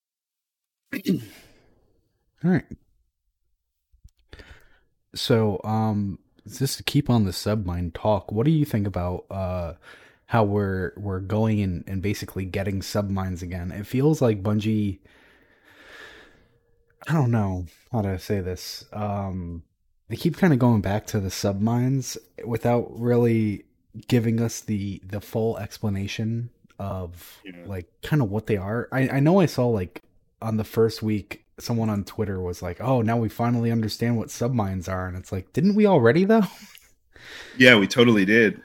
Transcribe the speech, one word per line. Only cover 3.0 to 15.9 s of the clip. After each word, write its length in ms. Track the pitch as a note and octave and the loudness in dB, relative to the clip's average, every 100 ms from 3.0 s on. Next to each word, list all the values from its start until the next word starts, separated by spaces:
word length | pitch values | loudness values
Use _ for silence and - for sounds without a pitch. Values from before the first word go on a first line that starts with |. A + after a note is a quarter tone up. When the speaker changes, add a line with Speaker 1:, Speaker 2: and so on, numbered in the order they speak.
| _ _ _ _ _ _ _ _ _ _ - _ _ - - - _ _ _ _ _ - | _ _ _ _ _ _ _ _ _ _ -20 _ _ -20 -20 -20 _ _ _ _ _ -10
Speaker 1:
So, 460 | - A2+ A2 G2 | 0 2 2 -2
um, 560 | G#2 A2 A2 G#2 G2 - _ _ - | -4 -2 0 -2 -4 -8 _ _ -20
just 300 | - C3+ - | -6 -6 -4
to 60 | |
keep 260 | - C#3+ C#3+ | -2 -2 2
on 140 | A#2+ F#2+ | 2 0
the 80 | |
submine 580 | - G#2 A2 F#2 F2 F2 | -2 -4 -2 -4 -4 -6
talk, 400 | - G#2+ G2+ - | -4 -2 -2 -2
what 140 | G#2 C#3 | -2 2
do 60 | |
you 140 | D#3+ C#3+ | 2 0
think 220 | A2+ G2+ | -2 -2
about, 380 | F#2 F2 F2+ - | -4 -4 -6 -8
uh, 440 | F#2+ F#2 F2+ E2 D#2+ - - - _ _ | -8 -6 -4 -6 -12 -20 -20 -20 _ _
how 180 | A#2 | 0
we're, 500 | G2+ G#2 G2 F#2 F2+ - | 2 2 0 -2 -4 -6
we're 220 | G2+ F#2 | -6 -6
going 420 | F#2+ A2 A2 G#2+ | -2 0 2 2
and, 220 | G2 F2 - | 0 -4 -6
and 140 | F#2+ | -6
basically 440 | G2+ - G2+ F#2 F#2+ | -4 -4 -6 -8 -6
getting 360 | G2 G2+ G2 | -4 -4 -4
submines 600 | - G#2+ G2+ G2 F#2 F2 | -4 -2 -2 -2 -4 -6
again? 300 | F2+ F2+ F2 | -8 -8 -8
It 140 | E2 G2+ | -10 -4
feels 360 | B2+ D3 D#3 | 0 2 4
like 220 | B2 G#2 | 2 2
Bungie, 560 | G2+ G#2+ G#2+ A2 G#2 F#2 _ _ _ _ _ _ _ - - | 0 0 0 0 -2 -6 _ _ _ _ _ _ _ -20 -20